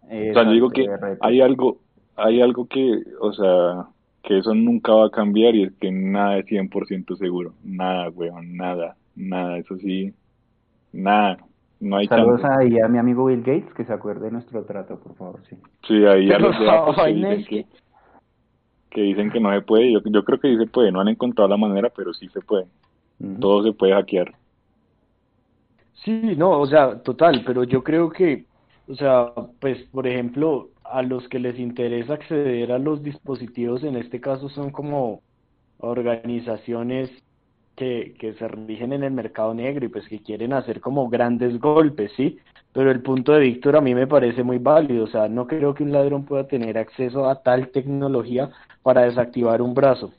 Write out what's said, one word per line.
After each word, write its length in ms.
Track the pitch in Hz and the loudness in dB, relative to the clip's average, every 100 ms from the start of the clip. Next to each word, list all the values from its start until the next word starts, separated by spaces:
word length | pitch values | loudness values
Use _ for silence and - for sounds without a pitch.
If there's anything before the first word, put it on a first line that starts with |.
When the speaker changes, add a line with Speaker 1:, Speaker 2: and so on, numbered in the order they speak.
Speaker 1:
O 60 | - | -14
sea, 100 | 110 | -8
yo 60 | |
Speaker 2:
Exacto, 260 | 107 110 113 | 0 2 4
Speaker 1:
digo 200 | 113 123 | 4 4
que 120 | 127 123 | 0 -2
Speaker 2:
de 80 | 101 | -4
repente. 220 | 101 95 | -8 -2
Speaker 1:
hay 200 | 110 127 | 2 4
algo, 380 | 127 127 127 - _ _ _ - | 4 4 0 -2 _ _ _ -2
hay 220 | 107 120 | 2 4
algo 240 | 123 123 123 | 2 2 -6
que, 360 | 135 131 110 110 - | -2 0 -2 -6 -6
o 120 | 104 | -6
sea, 540 | 98 95 90 87 90 87 _ _ _ | 0 2 2 2 -2 -12 _ _ _
que 160 | - 98 | 0 0
eso 160 | 101 | 2
nunca 380 | 110 117 117 113 | 2 2 0 4
va 140 | 110 110 | 4 4
a 40 | |
cambiar 440 | 113 104 104 117 | 2 0 4 4
y 100 | 113 | 4
es 80 | 95 - | 0 -4
que 100 | 95 | -6
nada 480 | 95 95 101 101 98 | -4 -4 -2 0 -2
es 80 | 98 | -4
cien 220 | 104 95 | -6 -4
por 180 | 98 - | -6 -6
ciento 300 | 95 87 90 | -10 -8 -8
seguro. 360 | 92 90 87 _ | -6 -6 -10 _
Nada, 460 | 98 92 92 92 85 | -14 -6 -4 -4 -6
weón, 460 | 87 85 85 85 87 | -8 -10 -10 -16 -10
nada, 400 | 90 90 82 - _ | -8 -8 -10 -12 _
nada, 440 | - 95 92 90 87 | -14 -8 -6 -6 -8
eso 180 | - 95 | -10 -10
sí, 340 | 98 95 98 _ _ _ _ _ _ _ _ | -6 -6 -8 _ _ _ _ _ _ _ _
nada. 460 | - 185 208 143 90 _ _ _ _ | -6 2 2 2 -2 _ _ _ _
No 160 | - 196 | -4 -2
hay 120 | 107 | 2
Speaker 2:
Saludos 340 | 117 117 120 | 4 4 2
Speaker 1:
chance. 140 | 143 135 | 2 2
Speaker 2:
ahí 200 | 127 117 | 4 4
a 80 | 113 | 2
mi 100 | 120 | 2
amigo 280 | 123 123 131 | 0 0 0
Bill 160 | 127 | 0
Gates, 300 | 117 156 - | 0 -2 -4
que 100 | - | -12
se 80 | 127 | -8
acuerde 340 | 104 107 104 107 | -8 -8 -10 -10
de 60 | |
nuestro 320 | 117 117 113 | -10 -10 -12
trato, 340 | - 98 92 90 | -10 -14 -14 -18
por 160 | - | -20
favor, 260 | - 90 - _ | -18 -18 -18 _
sí. 80 | 92 _ _ - | -20 _ _ 2
Speaker 1:
Sí, 180 | 107 | 6
ahí 240 | 104 95 196 | 8 8 6
a 60 | 202 | 4
Speaker 3:
Pero 100 | 202 | 4
Speaker 1:
los 80 | - | 4
de 120 | - | 4
Apple 240 | 165 151 | 4 4
que 60 | 156 | 2
Speaker 3:
vaina 280 | 160 160 190 | 2 2 0
Speaker 1:
dicen 120 | 208 | -2
Speaker 3:
es 80 | 208 | -4
Speaker 1:
que, 160 | 107 | -8
Speaker 3:
que 40 | - _ _ _ _ _ _ _ _ _ _ _ _ | -8 _ _ _ _ _ _ _ _ _ _ _ _
Speaker 1:
que 120 | 110 | -2
dicen 280 | 101 98 104 | 0 0 -2
que 80 | 120 | 0
no 140 | 104 | 0
se 80 | 101 | 0
puede. 320 | 98 110 123 | 4 4 6
Yo, 80 | 107 | 2
yo 200 | 104 104 | 2 0
creo 160 | 101 131 | 2 0
que 80 | 143 | 2
sí 80 | 113 | 2
se 100 | 113 | 2
puede, 240 | 127 110 | 2 2
no 100 | 92 | 4
han 80 | 101 | 0
encontrado 400 | 113 123 120 98 | 0 -2 2 2
la 100 | 101 | 4
manera, 340 | 107 98 117 | 0 0 -2
pero 180 | - 90 | -4 -10
sí 120 | 85 92 | -10 -14
se 100 | 98 | -14
puede. 260 | - 104 90 _ _ _ _ _ | -4 -4 -4 _ _ _ _ _
Speaker 2:
Ujú. 180 | 98 98 | -12 -2
Speaker 1:
Todo 240 | 98 101 | 2 2
se 100 | 110 | 2
puede 200 | 104 95 | 2 2
hackear. 420 | 98 95 95 90 _ _ _ _ _ _ _ _ _ _ _ _ _ _ _ _ _ | 2 0 -4 -4 _ _ _ _ _ _ _ _ _ _ _ _ _ _ _ _ _
Speaker 3:
Sí, 300 | - 220 226 156 | -6 -2 -2 2
no, 220 | 180 151 | 2 2
o 60 | 143 | 4
sea, 360 | 156 139 113 | 6 4 0
total, 400 | - 123 170 127 127 | -8 4 4 4 -2
pero 180 | 123 | -2
yo 180 | 123 131 | 0 -2
creo 260 | 156 160 170 | 0 0 0
que, 360 | 165 180 123 _ _ _ _ - | 0 0 0 _ _ _ _ -18
o 60 | |
sea, 380 | 131 143 127 120 120 120 _ | -4 2 2 2 -6 -14 _
pues, 180 | 135 117 - | -6 -6 -8
por 140 | 131 127 | -6 -4
ejemplo, 640 | 127 120 127 160 135 - _ | -4 -6 -2 -2 -2 -6 _
a 180 | - 131 | -8 -6
los 260 | 127 127 123 | -4 -6 -8
que 100 | 127 | -6
les 200 | 123 123 | -6 -6
interesa 560 | 120 120 120 120 117 | -10 -6 -4 -4 -6
acceder 580 | 151 - 156 143 120 117 | -8 -4 -4 -2 -2 -2
a 60 | 127 | -2
los 240 | 143 147 | -2 -6
dispositivos, 840 | 147 143 - 123 120 - 120 123 | -8 -12 -12 -12 -10 -8 -6 -4
en 120 | 151 123 | -6 -8
este 240 | 117 120 | -8 -10
caso 280 | 135 135 139 | -8 -8 -8
son 220 | 143 139 | -10 -10
como 500 | 143 147 143 120 101 _ _ _ _ _ _ | -10 -6 -4 -4 -8 _ _ _ _ _ _
organizaciones 1300 | 117 120 120 117 117 120 120 107 - 117 120 131 131 - _ _ _ _ _ - | -8 -4 -4 -4 -6 -8 -8 -10 -8 -8 -6 -6 -8 -14 _ _ _ _ _ -10
que, 380 | 131 120 - _ | -8 -6 -10 _
que 140 | 113 | -14
se 140 | 107 113 | -10 -12
rigen 440 | 110 110 110 120 | -12 -12 -10 -6
en 100 | 139 | -6
el 80 | 139 | -4
mercado 420 | 131 110 - 110 | -6 -8 -6 -6
negro 300 | 113 127 143 | -4 -6 -6
y, 40 | 120 | -8
pues, 200 | 107 - | -8 -12
que 120 | 107 | -16
quieren 300 | - 104 117 | -12 -8 -4
hacer 280 | 139 120 104 | -4 -4 -8
como 280 | 123 139 123 | -4 -4 -2
grandes 500 | 120 120 120 123 120 | 0 0 0 -2 0
golpes, 520 | 143 151 151 104 104 - | 2 4 2 0 -6 -2
¿sí? 220 | 143 - _ _ _ | -4 -4 _ _ _
Pero 180 | 131 135 | 0 2
el 120 | 123 | 2
punto 300 | 131 131 123 | 0 -2 4
de 80 | 151 | 4
Víctor 360 | 135 120 143 151 | 4 2 2 4
a 40 | |
mí 140 | 135 | 4
me 120 | 123 135 | 0 2
parece 360 | 147 123 120 | 4 2 0
muy 140 | 123 123 | -2 0
válido, 460 | 127 156 147 120 | 4 4 2 -2
o 40 | 107 | -2
sea, 200 | 117 107 | -2 -2
no 180 | 117 123 | -2 -4
creo 280 | 160 143 | -2 -2
que 80 | 143 | -2
un 100 | 147 | -2
ladrón 320 | 143 143 143 | 0 0 -2
pueda 220 | 139 139 135 | -4 -6 -4
tener 320 | 131 113 110 | -4 -4 -6
acceso 500 | 110 - 127 131 131 | -8 -6 -6 -2 -2
a 140 | 135 | 0
tal 260 | 127 127 131 | 0 0 0
tecnología 800 | 139 131 139 139 131 113 123 123 - _ _ | -6 -4 -4 -2 -4 -2 -4 -6 -10 _ _
para 200 | 131 127 | 2 4
desactivar 580 | 123 123 120 123 117 117 | 4 2 -2 0 0 0
un 120 | 123 | 0
brazo. 380 | 123 135 123 95 | 2 2 2 -4